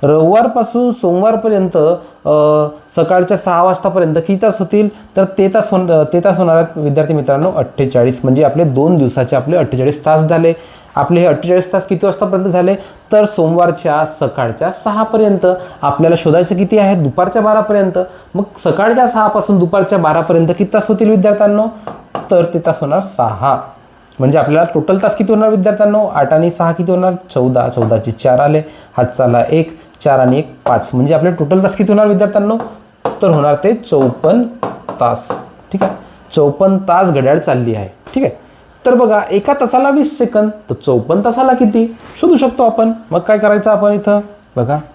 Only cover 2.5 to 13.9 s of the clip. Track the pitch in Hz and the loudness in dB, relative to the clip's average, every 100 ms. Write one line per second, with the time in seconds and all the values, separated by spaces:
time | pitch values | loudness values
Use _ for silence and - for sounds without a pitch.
2.5 | 151 147 147 - - 165 185 180 196 190 | 2 0 -6 -8 -2 0 2 2 -2 0
3.5 | 170 185 180 196 180 170 156 165 190 220 | 0 2 0 -2 0 0 0 -2 0 0
4.5 | - 180 208 208 - - - 190 190 196 | -2 -2 0 0 -4 -8 -2 -2 0 0
5.5 | 202 208 190 180 160 147 175 185 175 180 | 0 0 -2 2 2 2 0 0 0 2
6.5 | 165 165 - 147 139 151 156 143 139 170 | 2 0 -2 -2 0 0 0 0 0 0
7.5 | - 131 - 131 127 123 127 135 131 160 | -2 -4 -2 -2 2 2 0 0 2 2
8.5 | 151 165 131 147 175 131 127 123 139 131 | 2 0 2 2 2 0 0 -2 -2 0
9.5 | 170 151 127 135 147 - 156 156 165 165 | -2 -2 -2 -2 -2 0 2 2 2 2
10.5 | 165 - - - - 139 175 175 151 170 | 0 -8 -20 -10 -4 0 2 2 0 0
11.5 | 180 180 196 185 185 202 185 190 190 190 | 0 0 -4 -4 -2 -2 -2 -2 -2 -2
12.5 | 180 180 196 - - _ 214 208 208 160 | 0 0 -2 -6 -20 _ 2 2 0 0
13.5 | 170 175 165 170 | 2 0 0 -2